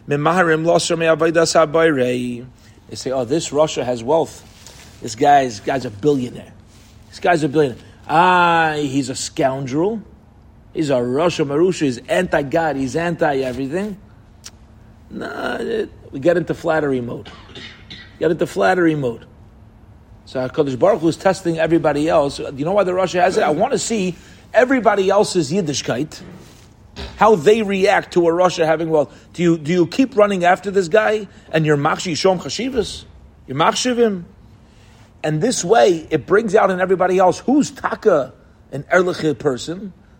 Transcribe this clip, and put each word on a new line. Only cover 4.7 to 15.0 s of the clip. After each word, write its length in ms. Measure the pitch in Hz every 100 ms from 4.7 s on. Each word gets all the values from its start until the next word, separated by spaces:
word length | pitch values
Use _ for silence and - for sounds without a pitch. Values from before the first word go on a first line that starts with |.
| - - -
This 140 | 123
guy's, 460 | 110 143 143 131 101
guy's 260 | 147 139 120
a 40 |
billionaire. 640 | 104 147 143 123 - 90 - - - - - -
This 100 | -
guy's 240 | 185 175
a 60 | 151
billionaire. 300 | 143 139 110 - - -
Ah, 680 | 143 185 180 175 165 160 151
he's 320 | 147 135 127
a 80 | 131
scoundrel. 840 | - - 135 135 135 139 190 226 - - _ - - - -
He's 160 | - 151
a 60 | 127
Rasha 500 | 123 131 175 - 143
Marusha. 360 | 143 185 165
He's 160 | 143 117
anti-God. 760 | - 170 185 160 139 160 160 135
He's 180 | 131
anti-everything." 1000 | 143 175 170 156 139 131 123 135 170 214 190 - - - - - - - - - -